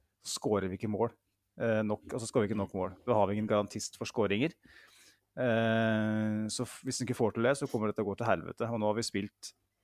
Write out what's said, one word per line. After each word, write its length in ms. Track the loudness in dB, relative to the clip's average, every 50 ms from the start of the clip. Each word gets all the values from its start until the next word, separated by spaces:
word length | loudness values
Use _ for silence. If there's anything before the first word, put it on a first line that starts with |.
| _ _ _ _ -12
så 140 | -10 -8 -4
skårer 280 | -2 0 0 0 0 -2
vi 80 | -4 -4
ikke 100 | -4 -4
mål, 200 | 0 0 -2 -2 -2 _ _ _ _ _ _ _ -8 -2
eh, 240 | 0 2 2 2
nok, 180 | 2 0 -2 -4 -4 -6 -6
altså 120 | -6 -4 0
skårer 160 | 2 2 2 2
vi 60 | 0
ikke 80 | -2
nok 100 | -4 -4 -2
mål. 200 | -4 -4 -4 -4 -6 0
Da 60 | 2 4
har 120 | 4 4
vi 80 | 4 2
ingen 120 | 0 0 2
garantist 500 | 2 2 2 0 -4 -8 -8 -8 -8 -10
for 80 | -10
skåringer. 480 | -6 0 0 2 2 2 2 0 -2 -2 _ _ -20 -20 -20 -20 -20 -20 -20 -20 -20 _ _ _ _ -6
Eh, 1120 | -2 0 2 2 4 4 4 2 4 4 2 2 2 2 2 0 0 0 0 -2 -2 -4 -4
så 160 | -4 -6 -6
f-, 160 | -8 -8 -10 -8
hvis 160 | -6 -4 -4
han 60 | -2 -2
ikke 100 | 0 2
får 160 | 2 2 2
til 80 | 2
det, 140 | 2 2 2 0
så 100 | -2 -4
kommer 200 | -2 0 0 0
det 60 | 0 0
til 80 | -2
å 40 | -2
gå 60 | -2 -2
til 80 | 2 2
helvete. 400 | 2 2 0 -6 -6 -4 -4 -2
Og 100 | -2 0
nå 60 | 0
har 80 | 0 0 0
vi 40 | -2
spilt 460 | -2 -2 -4 -4 -4 _ _ -20 -20 -20 _ _ _ _ _